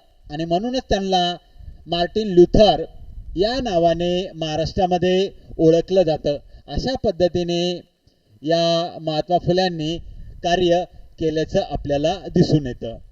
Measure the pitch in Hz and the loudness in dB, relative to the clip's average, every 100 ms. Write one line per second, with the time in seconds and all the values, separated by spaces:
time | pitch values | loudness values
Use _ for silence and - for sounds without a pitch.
0 | _ _ - 147 165 170 240 254 - 202 | _ _ -12 -8 -2 -2 -2 -4 -2 -2
1 | 196 185 175 175 _ - - - - 170 | 0 0 0 -4 _ -20 -20 -16 -6 -2
2 | 175 214 214 175 175 - 208 147 - - | -2 -2 2 6 8 8 6 4 -2 -12
3 | - - - 151 208 262 247 170 170 165 | -18 -16 -8 -2 -2 -2 -2 2 2 2
4 | 175 180 190 160 160 156 156 202 185 180 | 0 -2 -4 -6 -6 -4 -4 0 0 0
5 | 180 185 196 - - - 160 165 160 190 | 0 0 -2 -6 -12 0 4 4 4 2
6 | 160 147 - 143 - - - 139 247 262 | 2 2 -2 -4 -6 -20 -10 -6 -4 -2
7 | 226 165 175 175 175 175 175 175 - _ | -2 0 0 0 -2 -2 -2 -4 -10 _
8 | _ _ _ _ 143 165 170 170 170 - | _ _ _ _ -2 0 2 0 -2 -8
9 | 160 151 - 175 - 180 185 170 151 170 | -6 -4 0 0 2 0 0 -2 -4 -6
10 | - - - - 175 175 180 175 175 - | -10 -16 -16 -8 -2 2 2 2 0 -10
11 | - - 160 156 156 196 - 143 147 143 | -18 -6 -2 -2 0 -2 -2 -4 -2 0
12 | 156 185 165 175 175 156 135 120 117 110 | 0 -2 -2 2 4 2 0 -8 -10 -12
13 | - | -16